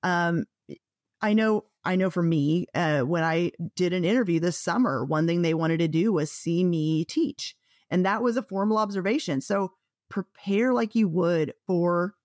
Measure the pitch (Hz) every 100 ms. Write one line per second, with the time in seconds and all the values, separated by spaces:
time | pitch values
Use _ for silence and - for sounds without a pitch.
0 | 180 175 170 170 - _ _ - _ _
1 | _ _ 214 214 220 214 - _ - 185
2 | 185 180 170 165 143 165 175 - 170 151
3 | - 170 165 165 175 - 170 - 180 185
4 | 170 233 208 170 170 165 - 180 247 135
5 | 135 156 165 170 170 160 160 165 165 156
6 | 208 185 151 - - 170 180 170 156 160
7 | 170 - 330 - - - _ _ _ 180
8 | 185 214 240 233 226 190 202 214 214 202
9 | 185 262 - 135 - 202 190 _ _ _
10 | _ - 185 _ - 196 247 247 226 226
11 | 208 160 170 170 151 - - 180 175 175
12 | 180 -